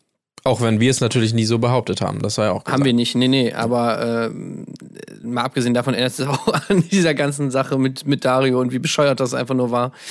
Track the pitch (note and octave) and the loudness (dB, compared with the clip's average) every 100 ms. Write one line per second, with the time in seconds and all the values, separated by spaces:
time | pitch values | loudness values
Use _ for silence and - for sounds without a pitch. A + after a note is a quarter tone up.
0 | _ _ _ - C3 A2+ A#2 A2 B2 B2+ | _ _ _ -4 -2 2 2 4 4 4
1 | A#2 B2 A2 A2+ A2 A#2 A#2+ B2 - - | 2 2 2 2 2 2 2 0 0 -4
2 | G2 G#2 G#2 A2+ G#2+ F#2+ - C3 C3+ A#2+ | -4 -2 -4 0 0 0 -2 0 2 2
3 | A#2 B2 B2+ C3+ A#2+ - A#2 A#2+ A#2+ A2 | 0 0 2 2 0 -2 -2 0 0 0
4 | A#2 A#2 A2+ - - - - - - - | -2 -2 -4 -6 -12 -12 -14 -16 -18 -18
5 | - - A#2 A#2+ B2+ C3+ A#2+ A#2+ B2+ A#2 | -18 -14 -6 -4 -2 -2 0 0 0 0
6 | B2+ - C3+ C3 A3 F3+ - F#3+ E3 G3 | -2 -2 -2 0 0 -2 2 0 2 2
7 | E3 C#3+ C#3+ C#3+ C#3 C3 C3 C3+ C3 C3 | 2 2 -2 -2 -2 0 0 0 0 -2
8 | C#3+ C#3+ C3 C3 C3 B2+ B2 B2+ D#3 - | -2 0 2 2 2 2 0 -2 -2 2
9 | C#3+ B2+ B2 C3 B2+ C3 A#2+ A#2+ B2+ - | 2 2 -2 -2 -2 -2 0 0 -2 -6
10 | - | -14